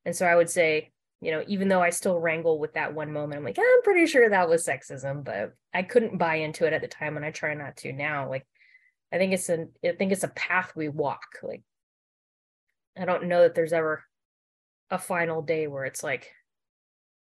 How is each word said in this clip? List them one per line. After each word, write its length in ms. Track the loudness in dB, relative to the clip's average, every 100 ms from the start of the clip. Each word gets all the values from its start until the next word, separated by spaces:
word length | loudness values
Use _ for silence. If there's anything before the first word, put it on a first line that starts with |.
| -8
And 100 | 0
so 100 | 4
I 100 | 4
would 140 | 4
say, 420 | 2 2 2 -4 _ _ _
you 100 | -6
know, 120 | -4 -4
even 200 | -2 2
though 160 | 4
I 80 | 2
still 280 | 0 0 0
wrangle 380 | 0 0 0 0
with 160 | -2
that 220 | -4 -6 -6
one 180 | -6
moment, 240 | -6 -6 -6
I'm 60 | -6
like, 140 | 0
"I'm 220 | 4 6
pretty 240 | 6 4 4
sure 200 | 6 6
that 200 | 6 4
was 160 | 2 2
sexism," 580 | -4 -6 -10 -8 -8
but 300 | -6 -6 -6 -10 _
I 100 | -6
couldn't 340 | 0 2 2 0
buy 180 | -2 0
into 280 | -4 -2 0
it 80 |
at 80 | 0
the 60 | -4
time, 280 | -8 -8 -6
and 80 | -8
I 60 |
try 220 | -6 -6
not 240 | -6 -10 -12
to 160 | -12
now. 340 | -8 -6 -6 -6
Like, 180 | -8 -10 _ _ _ _ _ _
I 60 | -2
think 140 | 0
it's 160 | 0 -2
an, 240 | -4 -4 _ -4
I 60 |
think 200 | -2 0
it's 100 | 0
a 60 | -4
path 440 | -6 -2 -2 -2 -4
we 140 | -6
walk. 340 | -2 -4 -4 -10 -14
Like, 180 | -12 -12 _ _ _ _ _ _ _ _ _ _ _ _ _ -8
I 80 | -2
don't 200 | -2 2
know 160 | 6
that 120 | 6 4
there's 180 | 0
ever 300 | 0 0 -4 -8 _ _ _ _ _ _ _ _
a 80 | -8
final 440 | -2 -2 0 -2
day 240 | -2 -2 -2
where 180 | -4 -8
it's 180 | -6
like, 280 | -6 -6 -8 -20 _ _ _ _ _ _ _ _ _